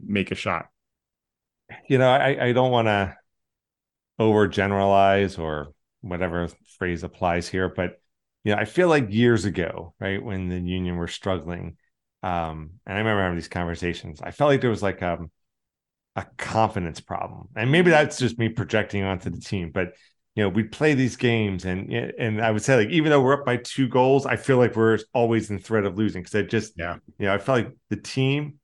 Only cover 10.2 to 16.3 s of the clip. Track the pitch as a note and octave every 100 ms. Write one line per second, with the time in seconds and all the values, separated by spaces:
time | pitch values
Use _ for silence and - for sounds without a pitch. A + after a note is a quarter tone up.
10.2 | A2+ F#2+ F2+ F2+ F2+ F#2 F2+ F2 E2+ -
11.2 | G2 F#2 D#2 E2+ E2+ - _ _ _ -
12.2 | F#2+ F2 D#2+ D#2 D#2 F#2 - G2 A2 G#2
13.2 | F#2 F2 E2 F2+ E2+ E2+ F2 E2+ F2+ D2+
14.2 | - - D3 C#3 B2+ G#2+ G2+ F2+ F2 E2+
15.2 | E2 _ _ _ _ _ _ _ _ G2
16.2 | -